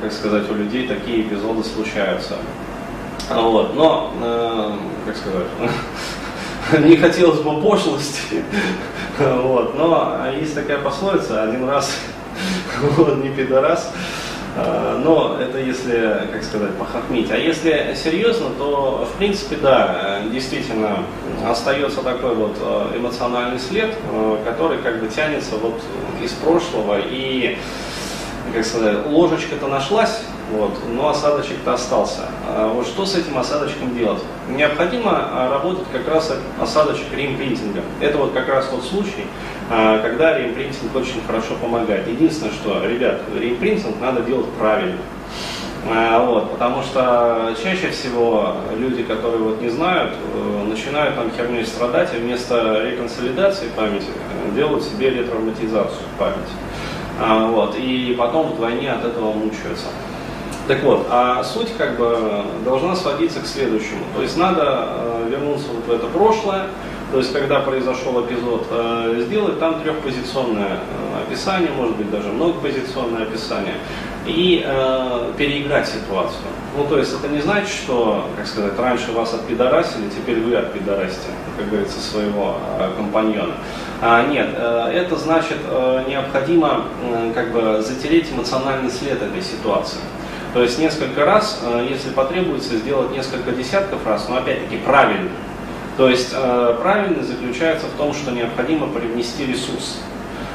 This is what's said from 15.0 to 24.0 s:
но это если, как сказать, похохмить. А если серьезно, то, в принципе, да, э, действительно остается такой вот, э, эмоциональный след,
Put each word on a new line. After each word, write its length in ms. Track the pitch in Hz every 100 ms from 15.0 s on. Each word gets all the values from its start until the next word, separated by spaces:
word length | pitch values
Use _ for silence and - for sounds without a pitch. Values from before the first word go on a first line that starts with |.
но 360 | 151 156 - -
это 180 | 127 135
если, 720 | 131 117 127 117 113 101 101
как 140 | 110
сказать, 300 | - 107 101
похохмить. 560 | 92 - 120 - 123 110
А 80 | -
если 580 | 165 - 165 151 - -
серьезно, 540 | 165 165 233 220 127 -
то, 500 | 143 143 135 120 -
в 60 | -
принципе, 400 | 202 196 - -
да, 640 | - - 95 92 98 98
э, 60 | 107
действительно 680 | 127 - 101 - 110 107 95 92 - - - 113
остается 540 | 120 139 139 135 131
такой 320 | 127 123 131
вот, 220 | 110 107 -
э, 380 | 98 101 104 117
эмоциональный 600 | 120 - - 120 123 127
след, 360 | - 202 220 214